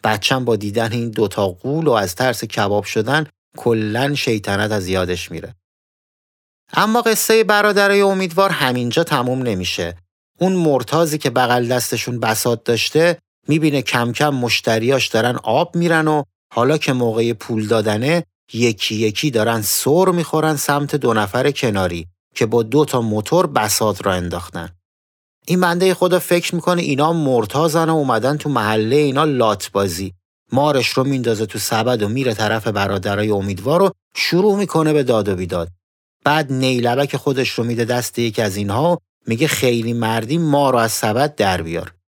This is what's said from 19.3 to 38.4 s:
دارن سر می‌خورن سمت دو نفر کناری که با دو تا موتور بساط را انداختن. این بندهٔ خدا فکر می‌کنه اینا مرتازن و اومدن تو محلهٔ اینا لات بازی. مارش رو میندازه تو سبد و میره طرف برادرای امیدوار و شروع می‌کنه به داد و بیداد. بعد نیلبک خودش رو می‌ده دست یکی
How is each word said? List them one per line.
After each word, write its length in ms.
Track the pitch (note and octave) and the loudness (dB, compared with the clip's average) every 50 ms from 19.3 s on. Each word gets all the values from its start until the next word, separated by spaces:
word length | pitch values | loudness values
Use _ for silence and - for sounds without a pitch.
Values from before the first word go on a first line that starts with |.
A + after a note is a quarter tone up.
دارن 320 | A#2+ A2+ G#2+ A2+ A#2 A2+ | 0 2 0 2 0 -2
سر 480 | G#2+ - - - - B2+ C#3+ F3 F#3 F#3 | -2 -2 -2 -2 2 2 4 4 4 2
می‌خورن 460 | F3+ F3 D#3+ - - D#3 D#3 D#3 D#3 | 2 0 -2 -2 -2 0 0 0 0
سمت 400 | C#3 - - C#3+ C#3+ C#3+ C#3 - | -2 -2 -2 0 -2 -2 -2 -4
دو 180 | D3 C3 B2 A2+ | -2 0 0 2
نفر 360 | A2 G#2 F#2+ - B2 B2 A#2+ | 2 0 0 -2 0 0 0
کناری 560 | - - - A#2+ G#2 G2 F#2 F2+ F2 E2+ E2 - _ _ _ _ _ | 0 0 -2 -2 0 0 -2 -2 -2 -6 -10 -12 _ _ _ _ _
که 120 | - B2 | -4 -2
با 160 | G#2+ A#2 A#2+ | 0 2 0
دو 220 | A2+ A2 A#2+ D3 D3 | 0 2 2 2 2
تا 180 | C#3+ - B2+ | 2 0 -2
موتور 440 | A#2 A2 G#2 G#2+ G#2+ - D#3+ F3 F#3 | 0 0 -2 -2 -2 0 2 2 2
بساط 600 | D#3+ C#3 B2 G#2+ G#2 G2+ - A#2 G#2+ G2+ - - | 2 0 0 0 0 0 0 0 0 -2 0 -2
را 60 | G2+ | -2
انداختن. 560 | F#2 F2+ F2+ F2 F2 F2 F2 - - F2 E2 E2+ - _ _ _ _ _ _ _ _ _ _ _ _ _ _ | 0 0 -2 -4 -6 -8 -10 -10 -12 -12 -12 -12 -16 _ _ _ _ _ _ _ _ _ _ _ _ _ _
این 140 | - E3+ F3+ | -2 0 0
بندهٔ 340 | F#3 F3 E3+ F3 F#3 F#3+ F3+ | 2 0 2 2 2 2 2
خدا 240 | - F#3 F3+ F3 F3+ | 2 2 2 2 0
فکر 360 | - - F3 F3 E3+ - - | 2 2 0 0 0 -2 -4
می‌کنه 280 | E3+ - - F3+ F3 | -2 0 0 0 0
اینا 300 | E3+ D3 C#3+ B2+ D3 D#3+ | 0 -2 0 0 2 0
مرتازن 800 | E3+ E3+ D3+ C3+ C3 A#2+ G#2+ G2+ - C3+ D#3+ E3 C#3+ E3+ E3 D#3+ | 0 0 0 2 2 2 0 0 0 0 0 2 2 0 0 2
و 60 | D#3+ | 0
اومدن 400 | D#3+ C#3+ C3 A#2+ A2+ A2 C3 D3+ | 0 0 0 0 0 0 0 -2
تو 120 | D3 - D3+ | -2 -2 -2
محلهٔ 480 | C#3 A#2+ G#2+ G#2+ A2 A2 G#2+ A2+ B2+ | 0 0 0 2 0 0 0 2 2
اینا 280 | D3 D3+ C#3+ B2+ C#3 D#3 | 2 2 2 2 0 0
لات 460 | D#3 C#3 B2+ A#2 A2 G#2 F#2+ - - | 0 2 2 2 2 2 0 -4 -4
بازی. 420 | _ G2 G2+ G2 F2 E2+ G2 F#2 - _ _ _ _ _ _ _ | _ -2 0 0 -2 -6 -8 -10 -10 _ _ _ _ _ _ _
مارش 360 | - C3 C#3+ D3+ C#3+ C3+ A#2+ - | 0 0 2 2 2 2 0 0
رو 160 | - C3 C3 | 0 0 0
میندازه 420 | C#3 C#3 C3 A#2+ A#2 A2+ G#2 A2 | 0 0 -2 0 -2 0 0 -2
تو 120 | G2+ - A2 | -4 -4 -6
سبد 440 | - - A#2+ A2 A2+ B2 B2+ A2+ | -4 -2 -2 0 0 0 0 0
و 60 | G#2 G#2 | 0 -2
میره 260 | A2 C3+ C3+ B2 A2 | -2 -2 -2 -2 -2
طرف 320 | G#2+ A2 G#2+ A2 A2+ G#2 | -2 0 0 0 0 -2
برادرای 640 | A#2 G2+ G2+ G2+ G2 G2 G2 F#2 G#2+ G2+ G2+ G#2+ G#2+ | -2 -2 -2 -2 -2 -2 -2 -2 -2 -2 0 0 0
امیدوار 520 | G#2+ G2+ F#2+ G2+ G2 F2+ F#2+ B2+ D#3 F3 | 0 0 -2 -4 -6 -4 -2 0 2 4
و 80 | G3 F#3+ - _ _ _ _ | 2 2 0 _ _ _ _
شروع 400 | - - - - F3 G3 G#3+ G3 | -6 -4 0 2 2 4 4 2
می‌کنه 360 | G3+ G3 E3 - E3 D#3 D#3 | 2 -2 0 0 2 2 4
به 100 | D3+ D3+ | 4 2
داد 260 | C3+ B2 A#2+ A2 G#2 G#2 | 2 4 2 2 2 0
و 80 | G2 | -2
بیداد. 320 | F2+ F#2 E2+ F#2 F2 E2+ E2 - _ _ _ _ _ _ _ _ _ _ | -2 -4 -4 -4 -4 -4 -6 -10 _ _ _ _ _ _ _ _ _ _
بعد 280 | C#3 D3 D#3 D#3 C3 | 0 0 0 0 -2
نیلبک 640 | C3+ C3 C3 C3 B2+ B2 A#2 A#2+ A#2+ C3 C#3+ C#3 - | -2 0 0 0 0 2 0 0 2 0 0 -2 -2
خودش 340 | - - D3+ C3+ C3 B2+ A#2+ | -4 -2 -2 0 0 -2 -2
رو 140 | - - A#2 | -2 -4 -2
می‌ده 200 | A#2+ A#2+ A2+ A#2+ | -2 0 -2 -2
دست 340 | A2 B2 B2 A#2+ - - - | 0 -2 -2 -2 -4 -4 -2
یکی 240 | A#2+ A#2 G#2 - | -2 -2 0 0